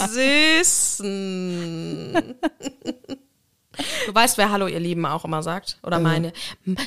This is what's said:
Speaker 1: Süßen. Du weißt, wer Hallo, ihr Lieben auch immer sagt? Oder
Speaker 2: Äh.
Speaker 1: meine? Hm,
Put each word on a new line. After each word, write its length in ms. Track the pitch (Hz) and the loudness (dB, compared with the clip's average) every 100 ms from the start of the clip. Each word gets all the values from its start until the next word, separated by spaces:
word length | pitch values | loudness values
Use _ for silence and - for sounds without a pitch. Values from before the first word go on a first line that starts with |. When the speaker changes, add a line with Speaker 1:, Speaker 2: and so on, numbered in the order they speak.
| 196 | -2
Speaker 1:
Süßen. 2000 | 233 262 285 311 320 359 - - - 202 196 196 185 180 175 170 165 165 160 165 349 - 254 311 - 269 - - 247 - 269 _ _ _ _ _ - - 622 494 | 2 4 6 6 6 4 2 0 -2 -4 -4 -4 -4 -4 -4 -4 -6 -6 -8 -2 -2 -2 -4 -6 -6 -12 -10 -10 -10 -12 -16 _ _ _ _ _ -10 -6 -4 0
Du 80 | 208 | 4
weißt, 220 | 247 - | 4 4
wer 140 | 202 | 2
Hallo, 160 | 202 190 | 2 0
ihr 120 | 165 | -2
Lieben 260 | 170 170 151 | -2 0 -2
auch 200 | 160 165 | -2 -4
immer 180 | 156 | -4
sagt? 340 | 165 180 - - | -4 -6 -8 -12
Oder 140 | - 170 | -2 2
Speaker 2:
Äh. 40 | |
Speaker 1:
meine? 320 | 165 165 165 - - - | 2 2 -2 -6 -12 -8
Hm, 140 | - 190 | -6 -4